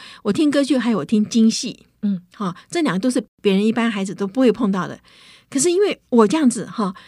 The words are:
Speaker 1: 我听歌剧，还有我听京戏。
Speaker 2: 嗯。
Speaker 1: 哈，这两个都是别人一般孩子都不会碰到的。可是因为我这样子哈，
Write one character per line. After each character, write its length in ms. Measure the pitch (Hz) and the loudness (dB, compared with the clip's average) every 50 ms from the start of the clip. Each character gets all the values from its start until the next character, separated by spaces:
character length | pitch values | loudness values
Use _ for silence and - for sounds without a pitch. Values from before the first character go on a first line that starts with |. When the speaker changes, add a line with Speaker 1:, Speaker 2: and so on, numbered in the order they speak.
| - - - - - | -8 -20 -18 -8 -4
Speaker 1:
我 100 | 208 196 | -2 0
听 180 | - 320 294 | 2 2 2
歌 100 | 285 285 | 2 2
剧， 160 | 285 254 294 254 | 2 2 0 0
还 140 | 240 240 | 0 0
有 60 | 226 180 | -2 -2
我 80 | 143 | -2
听 180 | - 226 214 214 - | 0 0 0 0 0
京 200 | - 233 220 226 | 2 2 4 4
戏。 360 | 220 - - 214 - - - _ _ _ | 2 0 -6 -10 -12 -14 -20 _ _ _
Speaker 2:
嗯。 200 | - 202 196 175 180 _ _ | -4 -4 -4 -4 -6 _ _
Speaker 1:
哈， 180 | - 208 180 180 - - - | -8 -8 -8 -8 -10 -12 -8
这 120 | - 349 | -4 -2
两 140 | 320 254 165 | -2 0 -2
个 40 | 190 | 0
都 100 | 196 254 | -2 -2
是 140 | 247 269 - - _ _ | -2 -2 -4 -6 _ _
别 120 | - 202 190 | 0 0 2
人 120 | 190 208 | 2 2
一 60 | 226 | 2
般 180 | 220 240 233 226 | 0 0 0 -2
孩 140 | 202 202 196 | -2 -4 -6
子 100 | 196 175 | -6 -6
都 140 | - 202 196 | -6 -8 -6
不 140 | 190 262 | 0 2
会 100 | 262 240 | 2 2
碰 180 | 196 - 247 196 | 2 2 0 -2
到 200 | 196 185 175 139 | 0 -2 -4 -6
的。 100 | 131 - _ _ - - - - - - _ - | -10 -14 _ _ -20 -20 -20 -20 -20 -20 _ -6
可 80 | - 277 | -4 -2
是 140 | 262 359 | 0 2
因 100 | 349 370 | 2 2
为 160 | 415 381 - - _ - | 2 0 0 -4 _ -2
我 180 | - 233 220 202 | 2 4 4 4
这 100 | 247 320 | 4 2
样 120 | 302 247 | 2 2
子 160 | 226 214 165 | 0 0 -6
哈， 280 | - - - 214 185 196 - - | -10 -6 -6 -4 -4 -6 -8 -16